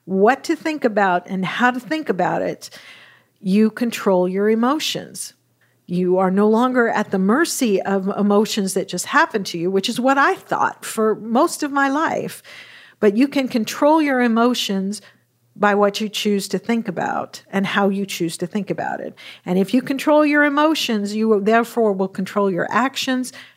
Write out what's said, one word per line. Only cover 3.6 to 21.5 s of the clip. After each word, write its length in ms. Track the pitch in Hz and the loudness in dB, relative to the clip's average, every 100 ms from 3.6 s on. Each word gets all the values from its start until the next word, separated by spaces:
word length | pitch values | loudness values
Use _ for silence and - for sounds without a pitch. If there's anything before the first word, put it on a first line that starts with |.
| 220 | 2
control 580 | 214 240 - 208 185 180 | 2 -6 -2 2 2 2
your 220 | 190 208 | 0 0
emotions. 840 | 226 240 302 - - 82 - - _ _ _ _ _ - | 2 0 0 -4 -8 -10 -14 -16 _ _ _ _ _ -6
You 320 | 180 180 185 | -2 2 2
are 140 | 185 | 2
no 160 | 190 214 | 4 4
longer 400 | 220 254 254 233 | 4 2 2 0
at 240 | - 208 | 0 -2
the 60 | 196 | 0
mercy 600 | 190 254 330 - 247 190 | 2 2 0 0 0 0
of 280 | - 196 190 | 0 -2 -2
emotions 680 | - 202 202 214 - 190 | -2 2 4 2 -2 -2
that 140 | 190 - | -4 -4
just 180 | 180 - | -8 0
happen 380 | 262 330 220 | 2 2 -2
to 140 | 185 175 | -6 -4
you, 120 | 175 | -2
which 180 | 190 190 | 0 -2
is 120 | 233 | 0
what 180 | 254 269 | 0 4
I 160 | 302 | 2
thought 500 | 381 - - 220 - | 0 -4 -2 -2 -4
for 300 | - - 220 | -10 -2 0
most 480 | 208 214 233 339 - | -2 -2 2 2 0
of 80 | 294 | -4
my 180 | 277 277 | 0 0
life. 540 | 277 320 - 175 - - - - - - _ | 0 -2 -4 -6 -12 -20 -20 -20 -20 -20 _
But 180 | 214 202 | 2 2
you 120 | 277 | 0
can 180 | 277 262 | -2 -2
control 560 | 247 214 - 294 320 | -4 -4 0 2 4
your 180 | 294 254 | 2 2
emotions 800 | 247 226 240 240 - 196 190 208 - _ _ _ _ - | 2 4 2 0 -2 -2 -4 -8 -14 _ _ _ _ 0
by 160 | 208 | 2
what 280 | 202 202 202 | 4 2 0
you 60 | 214 | -6
choose 380 | - 214 202 196 | -2 0 0 -2
to 100 | 185 | -6
think 280 | - 233 220 | -2 -2 -2
about 560 | 165 - - - - _ | -4 -4 -4 -8 -14 _
and 140 | 190 | -4
how 240 | 196 202 196 | 0 2 0
you 160 | 196 | 0
choose 320 | 196 - 170 - | -6 -4 -6 -4
to 100 | 175 | -6
think 220 | 208 190 | -6 -6
about 320 | 165 - - | -6 -6 -8
it. 140 | - - - - - | -12 -14 -20 -14 -2
And 120 | 180 | 0
if 140 | 196 | 2
you 80 | 254 | 0
control 460 | 262 269 302 302 302 | 0 -4 2 4 4
your 180 | 294 | 4
emotions, 720 | 294 285 302 311 - 214 202 214 | 2 4 2 2 -2 -2 -2 -2
you 120 | 220 | 2
will, 120 | 208 | 2
therefore 520 | 196 | 4